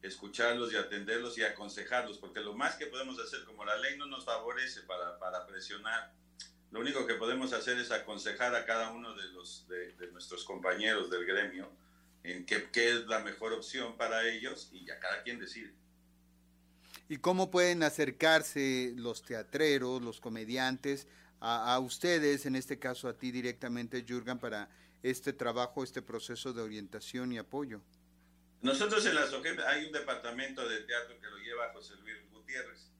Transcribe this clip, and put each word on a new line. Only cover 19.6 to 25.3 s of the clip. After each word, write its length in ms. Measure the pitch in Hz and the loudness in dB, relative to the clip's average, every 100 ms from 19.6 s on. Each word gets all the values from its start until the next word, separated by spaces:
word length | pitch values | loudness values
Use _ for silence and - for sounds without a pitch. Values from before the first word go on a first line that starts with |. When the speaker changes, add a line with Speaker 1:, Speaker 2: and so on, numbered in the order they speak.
| 156 139 127 127 | 6 6 4 0
Speaker 2:
los 180 | 120 110 | -2 -6
comediantes, 880 | 123 113 110 127 131 131 143 139 - - - _ | -6 -6 -2 2 2 2 -2 -2 -6 -20 -20 _
a, 340 | 117 117 117 | 0 2 4
a 60 | 127 | 4
ustedes, 680 | 127 - 175 170 147 143 139 | 4 0 4 6 6 4 2
en 100 | 131 | -2
este 240 | 131 143 | -2 -4
caso 280 | 131 127 127 | -4 -4 -4
a 100 | 113 | -4
ti 140 | 127 | -4
directamente, 720 | 123 123 120 127 120 120 127 117 | -2 -2 -2 -4 -4 -2 -4 -4
Jürgen, 320 | 123 117 127 | -4 -4 -4
para 300 | 120 107 101 - - _ | -4 -4 -6 -14 -20 _
este 300 | 127 127 - | -2 0 -2